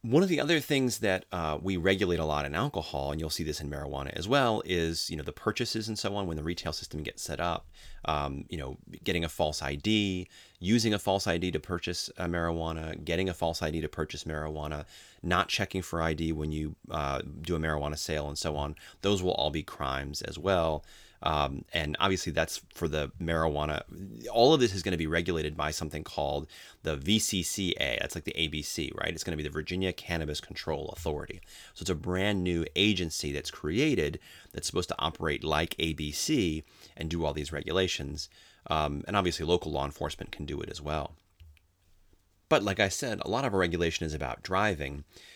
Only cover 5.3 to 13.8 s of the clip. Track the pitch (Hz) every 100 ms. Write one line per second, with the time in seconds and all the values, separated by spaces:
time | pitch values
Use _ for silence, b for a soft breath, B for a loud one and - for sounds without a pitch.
5.3 | - - - 117 113 107 107 98 101 95
6.3 | 78 78 87 85 80 - 76 71 - -
7.3 | 76 87 82 - B B B - 76 71
8.3 | 69 - 82 67 64 - - - 85 82
9.3 | - 78 76 71 73 104 107 101 92 87
10.3 | B B B 90 117 110 104 - 98 107
11.3 | 85 90 76 - 87 - 85 - - 87
12.3 | 85 85 82 82 80 80 80 76 82 95
13.3 | 85 85 82 82 80